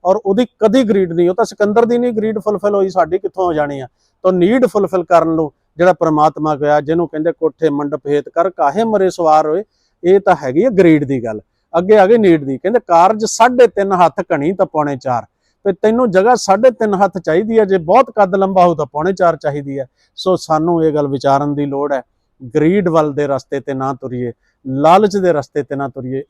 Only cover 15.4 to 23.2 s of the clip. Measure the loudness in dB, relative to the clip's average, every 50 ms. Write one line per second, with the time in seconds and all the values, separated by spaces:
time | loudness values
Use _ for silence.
15.4 | _ _ _ _ -4 -4 -4 0 0 0 0 2 0 2 2 2 4 4 2 2
16.4 | 2 0 0 4 2 2 2 2 -2 -2 0 0 0 0 -2 -4 -4 -2 -2 0
17.4 | 0 0 2 0 2 2 0 -2 0 2 2 2 2 2 2 0 0 2 2 0
18.4 | 0 0 2 2 2 2 2 -2 -6 -6 -6 -4 -4 -4 -2 0 0 0 0 0
19.4 | -4 -6 -6 -6 -8 -8 -10 -10 -10 -12 _ _ _ _ _ -6 -2 -2 -2 -2
20.4 | -2 -2 -2 -2 0 0 0 0 0 0 0 -2 -2 -4 -4 -2 0 0 0 0
21.4 | 0 -2 -4 -4 -4 -6 -4 -4 -4 -4 -4 -6 -6 _ _ _ _ _ _ -20
22.4 | -12 -6 -2 0 0 2 2 0 0 0 0 0 0 0 -2 -4